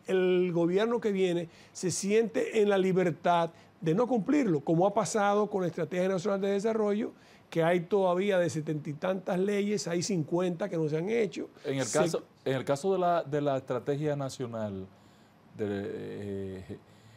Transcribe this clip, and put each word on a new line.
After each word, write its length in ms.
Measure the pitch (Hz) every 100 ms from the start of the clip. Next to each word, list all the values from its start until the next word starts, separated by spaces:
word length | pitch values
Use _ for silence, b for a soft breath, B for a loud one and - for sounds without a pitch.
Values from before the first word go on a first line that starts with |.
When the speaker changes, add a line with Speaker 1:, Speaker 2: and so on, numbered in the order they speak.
| -
Speaker 1:
el 460 | 185 180 180 180
gobierno 480 | 170 170 190 226 240
que 120 | 220
viene 360 | 190 185 175 165 B B
se 180 | - 180
siente 720 | 160 196 220 226 - - 226
en 80 | 202
la 80 | 196
libertad 760 | 190 180 180 147 180 175 165 - B B
de 140 | 160
no 120 | 180 240
cumplirlo, 540 | 247 180 294 233 151
como 260 | - 165 196
ha 60 |
pasado 560 | 208 196 220 202 208 208
con 140 | 202
la 60 | 175
Estrategia 400 | 170 151 180 185
Nacional 320 | 190 202 196
de 80 | 196
Desarrollo, 640 | 202 220 220 208 208 - - B B B
que 140 | 165
hay 180 | 165 180
todavía 580 | 170 202 190 180 202 185
de 120 | 170
setenta 400 | 160 156 151 156
y 40 |
tantas 440 | 143 185 190 196 180
leyes, 480 | 196 202 202 208 165
hay 160 | 175
cincuenta 640 | 175 180 143 170 180 170 202
que 80 | 170
no 120 | 156
se 100 | 156
han 100 | 185
hecho. 400 | 233 196 - - -
Speaker 2:
En 140 | 143 135
el 60 |
Speaker 1:
Se 140 | 120 147
Speaker 2:
caso, 240 | 170 170 - -
en 100 | -
el 100 | 135
caso 280 | 120 139 196
de 60 | 185
la, 240 | 175 170
de 180 | 139 147
la 160 | 143 135
Estrategia 580 | 135 127 127 143 151 143
Nacional, 720 | 135 - 120 113 107 95 95 - B B B B - -
de, 100 | 110
eh, 1120 | 196 101 101 104 104 101 98 98 190 - - - B B